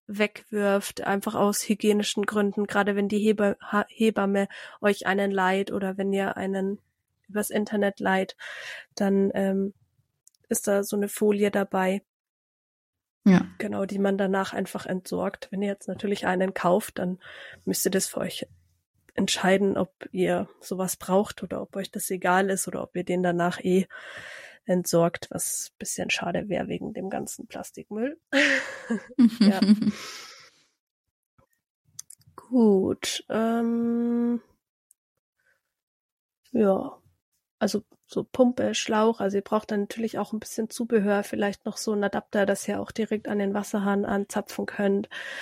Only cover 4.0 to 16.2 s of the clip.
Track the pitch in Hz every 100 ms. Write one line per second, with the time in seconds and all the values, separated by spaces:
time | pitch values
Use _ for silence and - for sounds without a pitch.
4 | 220 214 196 196 196 - - - 208 202
5 | - 190 202 196 185 190 196 202 196 190
6 | 196 196 196 - 190 196 190 208 _ _
7 | _ _ - 202 208 214 208 208 202 196
8 | 190 190 190 - - - - - - -
9 | 196 196 196 - 196 190 196 - _ _
10 | _ _ _ _ - 226 - 202 202 208
11 | 202 - 214 202 202 202 196 190 185 196
12 | _ _ _ _ _ _ _ _ _ _
13 | _ _ - 185 - - 208 202 196 196
14 | 196 196 190 196 190 - 190 - - 185
15 | - 180 185 - - 190 202 196 - 185
16 | 202 202